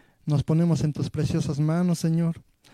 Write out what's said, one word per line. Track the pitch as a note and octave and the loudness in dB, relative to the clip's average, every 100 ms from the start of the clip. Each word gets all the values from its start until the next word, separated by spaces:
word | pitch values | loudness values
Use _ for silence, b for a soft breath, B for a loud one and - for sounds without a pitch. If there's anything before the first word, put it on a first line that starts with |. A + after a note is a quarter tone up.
| b b | b b
nos | - C#3+ | -2 0
ponemos | - D#3+ E3+ C#3+ | 2 2 2 2
en | D#3 | 0
tus | - - | -2 -4
preciosas | D#3 D3+ E3 D#3 C#3+ | -2 -2 -2 -2 -2
manos, | D3+ E3+ F3+ E3 | 0 0 0 0
Señor, | E3 E3 E3 - - _ b | 0 0 0 -4 -12 _ b